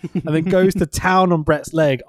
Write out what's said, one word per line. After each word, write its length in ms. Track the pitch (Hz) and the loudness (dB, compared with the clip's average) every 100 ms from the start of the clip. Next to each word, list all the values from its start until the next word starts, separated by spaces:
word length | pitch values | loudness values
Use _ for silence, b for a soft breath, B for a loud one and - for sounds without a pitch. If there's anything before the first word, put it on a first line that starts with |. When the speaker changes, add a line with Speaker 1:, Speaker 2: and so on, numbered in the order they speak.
| 175 | -10
Speaker 1:
and 200 | 175 160 | -8 -2
then 120 | 156 160 | -2 0
goes 280 | 185 190 - | 2 2 0
to 100 | 165 | -4
Speaker 2:
<laughs> 0 | |
Speaker 1:
town 480 | - 185 185 185 | -4 0 2 2
on 100 | 165 | 0
Bret's 300 | 147 147 - | 0 -2 0
leg 260 | 160 151 131 | 0 2 0